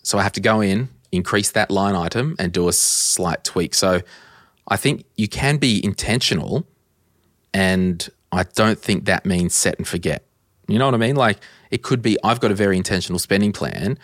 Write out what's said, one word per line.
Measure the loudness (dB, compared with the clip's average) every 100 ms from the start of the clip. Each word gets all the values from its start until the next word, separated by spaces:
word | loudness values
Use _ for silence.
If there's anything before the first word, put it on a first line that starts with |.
So | -4 0
I |
have | 0
to | 0
go | 2 2
in, | 2 0 -2 -10 _
increase | -4 0 0 0
that | 0 0
line | 0 2
item | 0 -2 -2 -4 -4
and | -2
do | 0 0
a |
slight | 2 0 0 -2 -2 -2 -2
tweak. | -4 -4 -2
So | 0 2 0 -2 -16 -20 -20 _ _ -4
I | 0
think | 0 -2 -6 -4
you | -4
can | -2 0 2
be | 2 2
intentional, | -2 -4 -2 -2 0 -2 -2 -4 -6 _ _ _ _ _ _ _ _
and | 0 2 2 2 -2 -8 -14 _
I | -2
don't | 0 2 2 2
think | 0 0
that | 0 0 0
means | 0 0
set | 0 0 -2
and | -4
forget. | -4 -4 -4 -10 _ _ _ -2
You | 2
know |
what | 2
I | 2
mean? | 2 2
Like, | 2 0 -8 -20 _
it | -6
could | -2 0
be, | 2 0
I've | 0 0
got | 0
a |
very | 2 2 0
intentional | 0 -2 -2 -4
spending | 0 2 2
plan. | 0 -6 -4 -4 -6